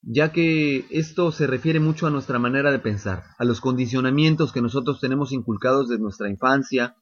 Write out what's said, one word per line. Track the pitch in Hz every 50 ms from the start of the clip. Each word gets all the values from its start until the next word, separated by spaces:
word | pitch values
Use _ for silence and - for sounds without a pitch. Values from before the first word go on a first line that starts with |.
| -
ya | - 117 135 151 160
que | 156 170 165 165 160 156 151 147 139 131 123 -
esto | - 156 156 156 - - 175 165
se | 151 - 151
refiere | 127 127 123 - 160 156 160
mucho | 156 156 156 156 170
a | 156
nuestra | 147 139 135 - 131 123
manera | 120 120 131 139 139 147
de | 139 123
pensar, | - 113 104 101 - 101 92 87 - - -
a | _ 123
los | 123 117 110
condicionamientos | - 131 127 127 127 113 120 131 127 131 135 147 156 160 156 151 160 131
que | - 131 120
nosotros | 117 107 139 123 135 139 -
tenemos | - 127 131 143 143 127
inculcados | 135 131 117 - 110 101 - 127 131 139 135 120
desde | 120 107
nuestra | 110 104 95 - 107
infancia | 101 101 98 - 131 135 139 131 - 131 127 120 120 - _